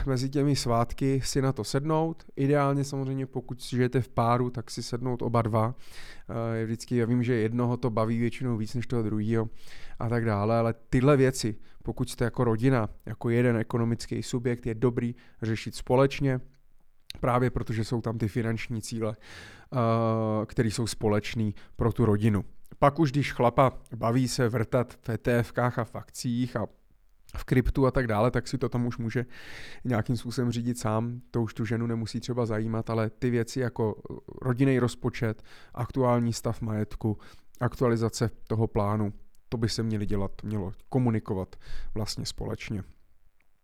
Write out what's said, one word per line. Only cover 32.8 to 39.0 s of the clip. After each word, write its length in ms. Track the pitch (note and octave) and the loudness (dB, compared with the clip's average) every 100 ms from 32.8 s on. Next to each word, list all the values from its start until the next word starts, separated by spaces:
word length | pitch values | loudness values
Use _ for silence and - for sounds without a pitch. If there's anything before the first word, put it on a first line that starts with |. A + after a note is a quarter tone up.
| A2+ | -2
ale 200 | A2+ A2 | 0 -2
ty 200 | - B2 | 0 0
věci 300 | A#2+ A2+ C3 | 0 0 -2
jako 360 | A#2+ - A2 - - A#2+ - - | -4 -2 -2 -2 -10 -14 -14 -6
rodinný 380 | C3 A#2+ C3+ B2+ | -2 4 4 4
rozpočet, 640 | A#2 - A#2+ - A2+ - - - - | 2 0 -4 -2 -4 -4 -12 -20 -12
aktuální 600 | - A#2 C3+ B2 A#2+ A#2 | -8 -4 0 4 4 2
stav 280 | A2+ A#2 G#2+ | 0 -4 -4
majetku, 560 | A2+ G#2+ G#2+ - A2 G#2 - - - - | -2 -2 -4 -2 -2 -2 -8 -20 -16 -4
aktualizace 680 | B2 - B2 A2+ A2+ - A2 - - | -2 2 2 2 0 0 -2 -2 -4
toho 200 | A2 A2 | 0 0
plánu, 460 | A2+ G2+ A2 | 2 0 0